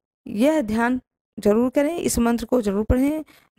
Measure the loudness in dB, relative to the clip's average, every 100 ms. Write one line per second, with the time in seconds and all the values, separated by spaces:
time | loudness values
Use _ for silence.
0 | _ _ -10 0 2 2 0 -2 0 -2
1 | -6 _ _ -4 0 2 2 0 0 -2
2 | -4 0 0 0 -2 -2 0 -2 0 0
3 | 0 -2 -8 _ _